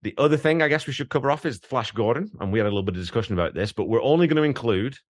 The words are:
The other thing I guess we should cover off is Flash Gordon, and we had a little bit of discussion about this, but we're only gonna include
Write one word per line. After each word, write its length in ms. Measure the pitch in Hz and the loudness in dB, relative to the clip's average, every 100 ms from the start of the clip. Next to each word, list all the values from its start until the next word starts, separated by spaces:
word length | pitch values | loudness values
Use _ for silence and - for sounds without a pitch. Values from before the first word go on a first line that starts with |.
The 120 | - - | -8 2
other 180 | 147 147 | 2 4
thing 260 | 156 165 | 2 2
I 60 | 156 | 2
guess 180 | 151 - | 0 -2
we 60 | |
should 160 | 135 143 | -8 -4
cover 220 | 147 135 | -2 0
off 160 | 147 165 | 0 -2
is 120 | 110 | -6
Flash 340 | - 131 113 | -4 -4 -4
Gordon, 380 | - 110 131 208 - | -2 0 0 -4 -6
and 120 | 98 | -2
we 60 | 107 | 0
had 80 | 104 | 0
a 20 | |
little 120 | 101 | 0
bit 140 | 92 92 | -2 -4
of 40 | |
discussion 320 | 87 117 107 | -4 -4 -2
about 220 | 92 85 | -2 -2
this, 180 | 76 101 | -2 -4
but 120 | - 87 | -4 0
we're 140 | 113 | 0
only 240 | 131 160 170 | 4 4 4
gonna 160 | 156 | 2
include 540 | 151 135 117 95 120 139 _ | 0 0 0 0 -2 -8 _